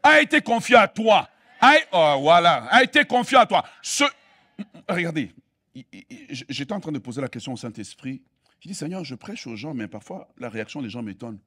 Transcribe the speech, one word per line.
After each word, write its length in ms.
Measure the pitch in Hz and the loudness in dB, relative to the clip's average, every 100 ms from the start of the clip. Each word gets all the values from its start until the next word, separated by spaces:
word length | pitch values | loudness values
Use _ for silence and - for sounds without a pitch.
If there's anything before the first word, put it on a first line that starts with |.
A 180 | 285 311 | 6 4
été 200 | 302 302 | 4 -2
confié 360 | 294 226 - 240 | 0 -4 4 4
à 120 | 196 | 4
toi. 400 | - 220 196 - _ _ _ | 0 2 2 0 _ _ _
A, 140 | 247 302 - | 4 4 2
oh, 280 | 185 151 139 | 2 2 2
voilà, 420 | 143 175 170 139 117 | 4 6 4 0 2
a 120 | 220 | 2
été 220 | 262 294 | 4 0
confié 320 | - 247 226 262 | 0 -2 2 4
à 80 | |
toi. 180 | 220 185 - - | 4 0 -2 -16
Ce, 220 | - - 277 - _ _ _ - 208 196 - | -10 -2 -2 -2 _ _ _ -20 -18 -16 -8
regardez, 460 | 180 170 156 104 _ _ _ _ - - - _ 127 - 131 - | -6 -4 -6 -10 _ _ _ _ -20 -20 -20 _ -20 -16 -16 -12
j'étais 240 | 123 139 | -12 -8
en 80 | 202 | -10
train 120 | 160 | -8
de 60 | 143 | -10
poser 220 | 123 117 | -10 -10
la 80 | 131 | -10
question 240 | 175 139 | -10 -12
au 60 | 120 | -12
Saint-Esprit. 640 | 120 107 98 - 131 131 _ _ _ _ | -12 -14 -18 -14 -14 -14 _ _ _ _
Je 80 | 160 | -18
dis, 60 | |
Seigneur, 300 | 98 156 190 | -12 -10 -10
je 100 | 143 | -12
prêche 320 | 123 - 208 127 | -16 -16 -16 -14
aux 100 | 110 | -14
gens, 180 | 147 | -12
mais 120 | 131 107 | -10 -12
parfois, 420 | 107 - 190 - _ | -14 -16 -18 -18 _
la 100 | 123 | -12
réaction 320 | 110 107 151 | -10 -12 -10
des 80 | 117 | -12
gens 140 | 120 | -10
m'étonne. 380 | 110 95 120 101 | -12 -12 -16 -16